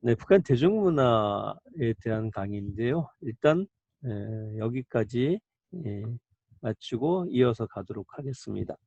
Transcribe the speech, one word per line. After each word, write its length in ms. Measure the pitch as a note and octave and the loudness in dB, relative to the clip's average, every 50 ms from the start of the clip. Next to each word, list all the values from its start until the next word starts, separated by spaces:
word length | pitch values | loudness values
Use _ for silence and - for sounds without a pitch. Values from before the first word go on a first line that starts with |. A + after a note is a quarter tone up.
네, 140 | - A#2+ A#2 | 2 2 0
북한 260 | - - - F#3+ G3 | 0 4 6 6 6
대중문화에 1500 | C#3 - C#3 A#2+ C3+ F3+ G#3 A3 G#3 F#3 E3 D3 C3 B2 A#2 A2 G#2+ G#2 G2+ G2+ G2+ G#2 G#2 - _ - B3 E3+ C#3 A2+ A2+ - | 6 4 2 4 4 4 4 4 2 2 4 4 4 4 4 4 4 2 0 -2 -4 -6 -8 -10 _ -18 -6 -2 -2 -2 -2 -2
대한 300 | - A#2 A2 A2 A2 A2+ | -2 -4 -2 -2 -2 -4
강의인데요. 760 | G#2+ - G2 G2+ G#2 G2+ G2+ G2+ G2+ G2 A2+ A#2+ C#3 E3+ D#3+ - _ _ | -6 -6 -6 -6 -6 -6 -6 -8 -6 -4 -2 -2 0 -2 -2 -6 _ _
일단, 460 | - C3+ A2+ - - D3 D#3 F3 G3 - _ _ _ _ _ _ - | -10 -10 -10 2 4 4 4 4 0 -4 _ _ _ _ _ _ -8
에, 540 | B2+ G#2+ G2+ G2+ G#2+ A2 A2 A2 G#2+ G#2+ A2 | -6 -6 -6 -6 -6 -8 -8 -8 -8 -8 -4
여기까지, 840 | A2 A2+ A#2+ C3 B2+ _ - B2 A2 G#2 - A#2 B2+ C#3+ F3 A3 _ _ _ _ _ _ - F3+ D#3+ | -4 -4 -4 -4 -8 _ -2 -2 -2 0 0 -2 0 0 0 -2 _ _ _ _ _ _ -14 -10 -8
예, 180 | A#2+ G2+ G2+ G#2 A2+ A#2+ A#2+ _ _ _ _ _ _ _ _ | -8 -8 -8 -8 -8 -10 -10 _ _ _ _ _ _ _ _
마치고 680 | - A#2+ A2 _ - - - A2+ B2 D#3 F3 F#3 F3+ F3 | -6 -6 -6 _ -8 -6 -6 -2 0 0 0 0 -2 -2
이어서 380 | - B2 B2 B2 A#2 - A#2 G#2 | 2 4 4 4 4 0 -4 -6
가도록 500 | - G#2 F#2+ - - - F#2+ _ - - | -6 -10 -10 -10 -10 -12 -10 _ -12 -10
하겠습니다. 580 | C#3+ C3+ C3 - - - G#2 G2 G2 - - - _ | -8 -8 -8 -10 -10 -8 -6 -6 -6 -6 -8 -14 _